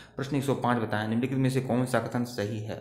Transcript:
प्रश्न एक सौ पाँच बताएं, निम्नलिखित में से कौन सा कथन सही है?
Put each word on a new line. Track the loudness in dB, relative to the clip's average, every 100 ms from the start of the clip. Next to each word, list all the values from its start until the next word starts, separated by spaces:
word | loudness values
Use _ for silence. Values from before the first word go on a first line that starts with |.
| -12 -8
प्रश्न | -2 0
एक |
सौ | 0 2
पाँच | 2 2
बताएं, | 2 -2 0
निम्नलिखित | 0 0 2
में | 2
से | 2
कौन | 2 0 2
सा | 0
कथन | 0 -2 -2
सही | -2 -4 -4
है? | -6 -8